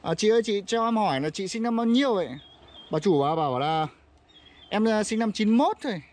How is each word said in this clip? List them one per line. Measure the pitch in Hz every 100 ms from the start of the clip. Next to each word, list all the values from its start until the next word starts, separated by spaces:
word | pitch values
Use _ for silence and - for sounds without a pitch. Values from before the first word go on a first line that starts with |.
"À, | -
chị | 165 214
ơi, | 233
chị | 226 202 190
cho | 233
em | 226 226
hỏi | 196 135
là | 151
chị | 156 185
sinh | 226
năm | 233 226
bao | 233
nhiêu | 240 277
vậy?" | 208 143 143 - - - - -
Bà | 156
chủ | 190 151
bà | 139 160
bảo | 147 127
là | 147 160 151 - _ _ _ - - - -
"Em, | 208
ờ, | 220 214
sinh | 202 220
năm | 226
chín | 202 214
mốt | 233 320 440
thôi." | 277 180 -